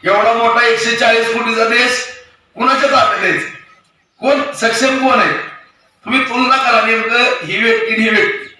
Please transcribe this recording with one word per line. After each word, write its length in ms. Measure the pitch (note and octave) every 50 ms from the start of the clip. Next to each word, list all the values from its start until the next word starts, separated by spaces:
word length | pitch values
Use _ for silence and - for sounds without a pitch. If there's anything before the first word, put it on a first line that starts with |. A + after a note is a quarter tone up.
| -
एवढा 280 | F3+ G3 G#3 G#3+ A3+
मोठा 340 | A#3 A#3 A#3 A3+ A#3 A#3+ A#3+
एकशे 300 | A#3 A3+ A3+ A3+ A3+ A#3
चाळीस 360 | A3+ B3+ A3+ A3+ A3+ A3+ A3+
कोटीचा 320 | A3+ A#3 A#3 A3+ A3 A3+ A3+
देश 420 | A#3 A#3 B3 B3 B3 B3 - - - - - - - _ _ _ _ _
कुणाच्या 360 | - A#3 C4+ C#4 - C#4 C#4
ताब्यात 300 | - - A3+ - - -
द्यायचं? 260 | F#3+ F3+ D#3+ - - - - - - _ - _ _ _ _ _ _ _ _ _
कोण 200 | - C4+ C#4+ C#4 C#4+ -
सक्षम, 560 | - - A3+ A3+ A3+ A3+ C4 C4+ C4+ C4+ C4 C4
कोण 100 | C4 G#3+
आहे? 140 | G3+ - - - - - - - - _ _ _ _ _ _ _ _
तुम्ही 160 | G#3+ B3 C4+
तुलना 360 | C4 A#3 A#3+ B3 B3+ B3+ C4
करा, 300 | C4 C4 B3 A#3 A3+ G#3+
नेमकं 600 | A3+ A3+ A3 A3 A3+ A#3 A#3+ B3+ - - - E3+
ही 160 | E3+ F#3+ G#3
व्यक्ती 300 | A3+ A3+ A3+ A3 A3+ A3+
आणि 100 | A3 A3+
ही 60 | A3 A3
व्यक्ती. 400 | G#3+ G3+ G#3+ - - - - - - _